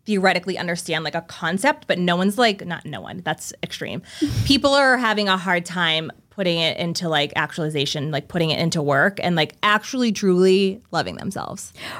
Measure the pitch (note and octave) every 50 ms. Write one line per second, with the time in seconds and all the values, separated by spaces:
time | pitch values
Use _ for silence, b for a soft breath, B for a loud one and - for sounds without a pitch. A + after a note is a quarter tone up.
0 | _ - G#3+ F#3+ F3+ F#3+ F3 F3 - G3 F3+ - F3 F3 F3 E3+ - - D#3+ D#3
1 | D#3+ D3+ D3 E3+ E3 - - - E3+ D#3+ F3 F#3+ - C#4 D4+ D4 - - F#3+ F3+
2 | F3+ F3 F3 F3 F#3 G3+ G3+ G#3+ B3 A3+ G3+ G3+ - F3 E3+ - - D3+ C#3+ G2+
3 | E2 - - F#3+ F3 D#3 D#3+ - - - - _ - - - - - - - F3+
4 | B B B B D#4+ D4 B - - - C#4 C4+ - C#4 C#4 C#4 C#4 C4 B3+ B3
5 | B3 A3 G#3+ G#3 G#3 G3 F#3+ F#3 F3 G3 F3+ F3 F3 - F3 F#3 F3 E3 D#3+ D#3+
6 | D#3+ - - - _ _ _ - G3 F3+ E3+ E3 E3 D#3+ - - F3 E3+ E3 -
7 | F3+ E3 D#3 D3 C#3+ D3 - D3+ D#3 D3+ - - D#3 D3+ D3+ D3 C3+ C#3 - D#3
8 | C3+ D#3 D3+ C#3 - - - F3 E3 D#3+ D3 - E3+ E3 - F3 D3+ C#3+ C#3 C#3
9 | D3+ G3 G3 - - F3+ F3 E3 D3+ D3 - _ - G#3 G#3 G#3+ G#3+ - - B3+
10 | B3 A#3 G3+ - G#3 F#3+ F3+ F3+ F#3 F#3+ F#3 G3 G3 F#3+ F#3+ - _ _ - E3
11 | - F2+ - - - - F#3+ - - - - G3+ - - - B B B B